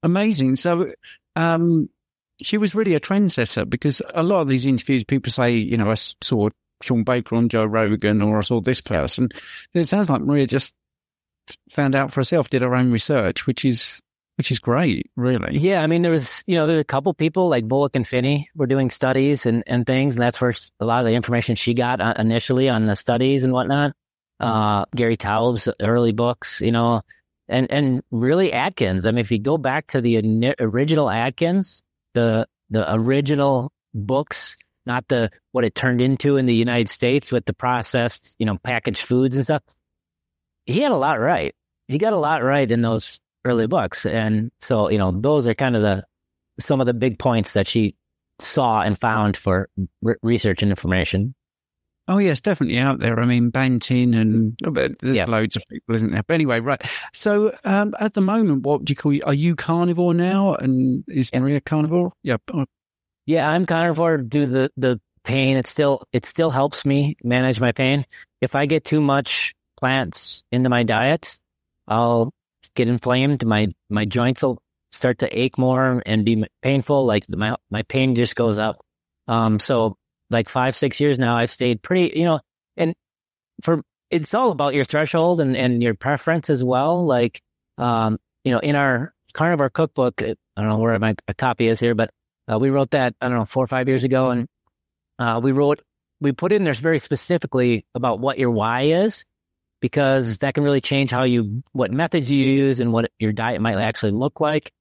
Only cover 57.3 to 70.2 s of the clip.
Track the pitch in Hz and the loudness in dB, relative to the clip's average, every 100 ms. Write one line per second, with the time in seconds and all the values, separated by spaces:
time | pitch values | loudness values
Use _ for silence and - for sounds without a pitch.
57.3 | 208 214 - - 196 208 - 208 208 190 | 2 0 -2 0 0 0 -2 -2 0 2
58.3 | 220 214 139 135 147 - 139 151 143 143 | 2 2 2 0 -2 -2 -2 0 0 0
59.3 | 143 170 165 - 170 175 170 175 170 180 | 0 0 0 -2 0 0 0 2 2 2
60.3 | 196 196 - 131 127 131 127 - - 123 | 2 0 0 0 2 0 -2 -4 -4 -2
61.3 | 127 131 143 - 156 151 175 180 - 147 | 0 0 0 0 -2 0 0 -2 -4 -4
62.3 | 113 - 160 131 _ _ _ _ _ - | -4 -4 -6 -6 _ _ _ _ _ -2
63.3 | 160 151 165 175 165 170 156 165 156 120 | 0 2 0 0 0 0 0 0 0 0
64.3 | 147 143 131 131 - 127 120 _ _ - | 0 0 2 0 0 -2 -2 _ _ -4
65.3 | 131 131 135 123 - 143 139 - 123 - | 0 2 0 -2 0 2 0 -2 -4 -4
66.3 | - 165 135 139 - 143 139 143 151 120 | -2 0 2 -2 -2 0 2 0 -2 -2
67.3 | 123 127 113 123 117 131 143 131 - - | 0 0 0 0 0 0 0 -4 -14 -20
68.3 | _ 127 139 143 156 - 156 143 139 131 | _ -4 -2 0 -2 0 0 2 0 0
69.3 | - - - _ _ 127 135 104 - | -4 -4 -8 _ _ -2 -2 -2 -6